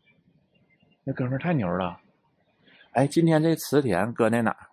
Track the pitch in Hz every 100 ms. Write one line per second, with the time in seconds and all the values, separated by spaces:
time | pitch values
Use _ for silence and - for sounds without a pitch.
0 | _ _ _ _ _ _ _ _ _ _
1 | - 135 127 131 160 160 92 87 90 90
2 | _ _ _ _ _ _ _ _ _ 120
3 | 139 - 165 160 160 156 - 139 135 87
4 | 107 117 113 117 110 - -